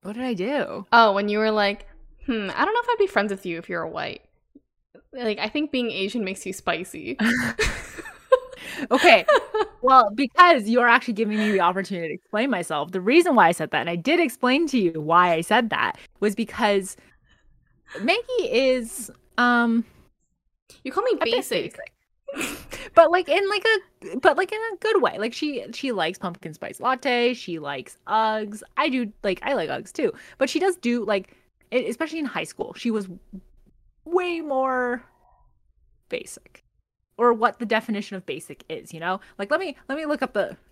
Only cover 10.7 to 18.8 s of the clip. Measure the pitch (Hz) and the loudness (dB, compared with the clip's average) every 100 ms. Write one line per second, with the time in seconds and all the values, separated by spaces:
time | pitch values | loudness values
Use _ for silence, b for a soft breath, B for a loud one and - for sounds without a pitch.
10.7 | 240 240 240 240 202 220 214 214 196 175 | 2 6 4 2 -2 -2 0 0 4 2
11.7 | 185 190 190 165 165 _ 208 269 202 170 | 2 -4 -6 -6 -8 _ -4 0 -2 -2
12.7 | 151 160 185 185 302 349 254 170 175 156 | -4 -4 -2 4 4 6 6 6 4 -2
13.7 | 151 147 175 202 349 320 - 247 269 339 | -2 -2 -4 0 2 2 0 0 2 2
14.7 | 254 180 160 151 170 180 165 170 220 233 | 2 0 0 2 4 6 2 2 2 2
15.7 | - 107 - B _ 208 202 226 - 226 | -2 -4 -4 B _ -2 -2 -6 -2 2
16.7 | 202 190 - b b b b _ _ _ | 2 -2 -14 b b b b _ _ _
17.7 | _ _ - 214 403 480 494 339 226 262 | _ _ -6 -2 -2 0 -2 0 2 2
18.7 | 254 | 0